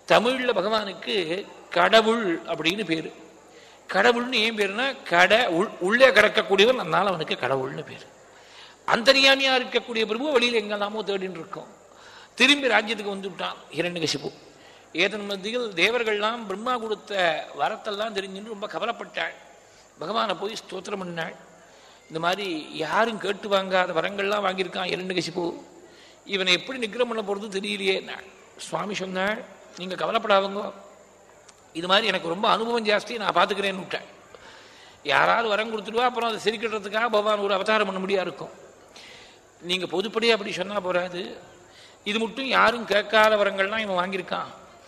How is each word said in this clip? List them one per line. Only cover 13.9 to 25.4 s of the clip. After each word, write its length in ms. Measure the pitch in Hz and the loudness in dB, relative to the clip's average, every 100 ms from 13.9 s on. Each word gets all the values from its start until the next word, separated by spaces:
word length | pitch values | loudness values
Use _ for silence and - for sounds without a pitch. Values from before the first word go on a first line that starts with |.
| 175 151 139 - - - - - - - | -2 -4 -4 -6 -12 -20 -20 -20 -20 -10
ஏதன் 320 | 160 190 208 | -2 -2 -2
மத்தியில் 520 | 202 196 190 247 233 170 | -8 -8 -6 -6 -4 0
தேவர்கள்லாம் 680 | 190 240 220 208 214 240 208 | 2 2 -2 -2 -2 -4 -8
பிரம்மா 300 | 190 240 247 | -8 -4 -4
கொடுத்த 680 | 220 208 - 196 175 156 - 143 | -4 -8 -6 0 0 0 -6 -4
வரத்தெல்லாம் 580 | 156 220 226 202 226 190 | -4 -4 -8 -6 -6 -6
தெரிஞ்சுன்னு 380 | 196 190 220 | -8 -10 -12
ரொம்ப 120 | 202 202 | -10 -10
கவலைப்பட்டாள். 680 | 160 214 226 185 - 165 - - - - - - - | -6 -6 -6 -10 -6 -6 -8 -18 -20 -20 -20 -20 -12
பகவானை 360 | 156 226 220 | -4 -2 -2
போய் 260 | 170 202 220 | -2 -4 -8
ஸ்தோத்திரம் 420 | - 190 196 202 | -10 -12 -8 -8
பண்ணாள். 320 | 175 170 160 - - - - - - - - | -6 -8 -8 -10 -20 -20 -20 -20 -20 -20 -12
இந்த 140 | 160 | -4
மாதிரி 560 | 170 190 196 156 147 147 | -2 0 -2 -6 -8 -8
யாரும் 420 | 151 180 233 208 | -2 0 0 0
கேட்டு 300 | 180 202 214 | -4 -6 0
வாங்காத 440 | 196 190 185 180 | 0 2 0 2
வரங்கள்லாம் 540 | 165 180 202 196 208 196 | 0 -2 -2 -2 0 0
வாங்கியிருக்கான் 460 | 185 180 190 180 | -2 -4 -4 -4
இரண்யகசிபு, 600 | 170 185 180 165 170 | -4 -4 -4 -4 -4